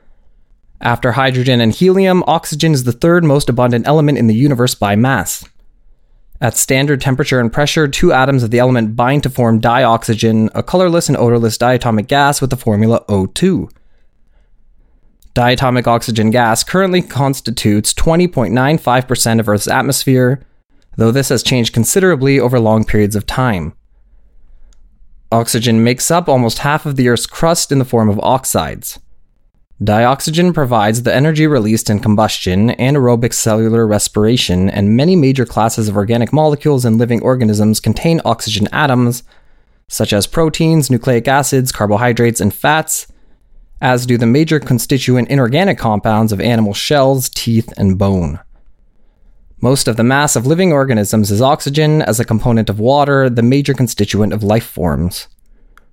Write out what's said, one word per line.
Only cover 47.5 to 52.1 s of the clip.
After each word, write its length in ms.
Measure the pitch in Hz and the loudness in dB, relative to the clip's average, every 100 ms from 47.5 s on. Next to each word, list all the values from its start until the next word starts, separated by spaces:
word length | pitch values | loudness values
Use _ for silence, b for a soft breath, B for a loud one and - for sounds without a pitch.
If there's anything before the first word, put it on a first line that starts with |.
| 113 - - | -2 -2 -2
and 220 | 98 95 | -2 0
bone. 400 | 98 95 80 78 - - - - _ _ - _ - - - - | 0 0 -4 -8 -16 -20 -20 -20 _ _ -20 _ -20 -20 -20 -4
Most 260 | 120 139 131 | 0 0 0
of 80 | 113 | 0
the 80 | |
mass 320 | 117 139 147 127 | 2 2 0 0
of 120 | 131 | 0
living 260 | 165 190 | 0 2
organisms 560 | 143 135 110 101 110 104 | 2 0 0 0 0 0
is 100 | 101 | 2
oxygen 640 | 131 151 143 143 151 156 | 0 0 -2 0 2 2
as 180 | - | 0